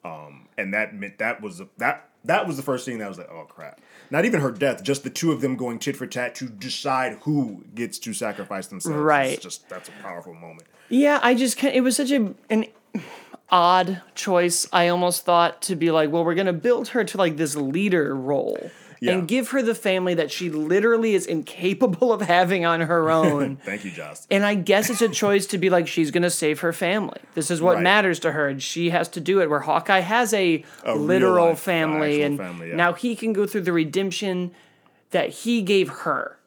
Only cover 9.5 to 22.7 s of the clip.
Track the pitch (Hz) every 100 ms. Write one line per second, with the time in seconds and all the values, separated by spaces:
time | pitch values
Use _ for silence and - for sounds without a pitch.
9.5 | - _ 92 - - 98 87 87 82 85
10.5 | 82 _ _ _ 240 285 294 240 247 262
11.5 | - 277 254 254 247 262 277 202 - _
12.5 | 220 208 _ _ 196 - - - - _
13.5 | 180 175 185 180 185 - - - 180 175
14.5 | 170 - 180 175 175 180 175 - 175 170
15.5 | - - 170 165 160 151 165 165 170 190
16.5 | 170 233 240 247 247 208 196 180 151 156
17.5 | 147 135 160 202 175 147 139 131 143 -
18.5 | - - - - - 233 185 165 247 240
19.5 | 269 233 226 202 185 180 165 151 - 180
20.5 | 151 151 190 226 233 226 190 175 165 147
21.5 | - 180 190 247 170 240 208 175 175 180
22.5 | 190 170